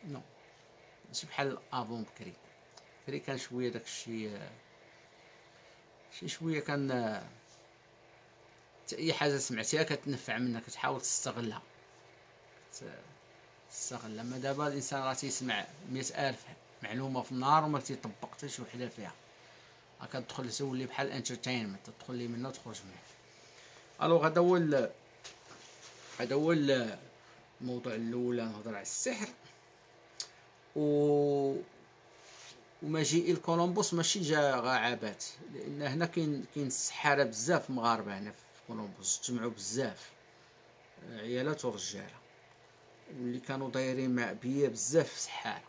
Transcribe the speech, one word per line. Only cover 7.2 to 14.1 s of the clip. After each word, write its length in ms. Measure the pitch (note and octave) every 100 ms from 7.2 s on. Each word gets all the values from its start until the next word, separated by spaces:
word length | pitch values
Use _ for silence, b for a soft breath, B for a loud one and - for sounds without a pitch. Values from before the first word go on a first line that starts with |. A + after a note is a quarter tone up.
| - - - - - - - - - - - - - - - - -
حتى 120 | -
أي 160 | D#3+
حاجة 240 | D3+ D3 C#3
سمعتيها 460 | - A2+ A2 D3+
كتنفع 540 | D#3 D3 - C3 - A2+
منها، 240 | B2 A2+
كتحاول 400 | - - C3+ C3+
تستغلها. 600 | - - C3+ A#2+ A#2 G#2+ - - - - - - - - - - - -
ت-، 40 | - - - - - - - - -
تستغل. 460 | - - B2 A2+